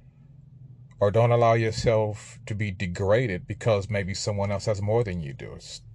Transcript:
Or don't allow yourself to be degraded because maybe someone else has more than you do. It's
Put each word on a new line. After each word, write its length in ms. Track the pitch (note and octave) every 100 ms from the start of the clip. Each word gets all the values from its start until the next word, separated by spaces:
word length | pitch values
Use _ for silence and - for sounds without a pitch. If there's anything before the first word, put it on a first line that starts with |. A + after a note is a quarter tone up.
| - - - - - - - - - -
Or 100 | G2+
don't 220 | A2+ A#2+
allow 220 | A#2+ A#2
yourself 840 | A2+ A2+ - B2+ A2 G#2+ G#2 - - -
to 80 |
be 160 | G#2 G#2
degraded 800 | F#2+ F#2+ F2 F#2+ A2 B2 F2 -
because 420 | G2+ A#2 G#2 F#2
maybe 240 | G#2 F#2+
someone 380 | G2 - G2+ G2+
else 140 | G2 -
has 140 | G2
more 240 | G2+ A#2
than 160 | G#2+ F2+
you 140 | C#2+
do. 200 | C2 -
It's 280 | E2+ - - -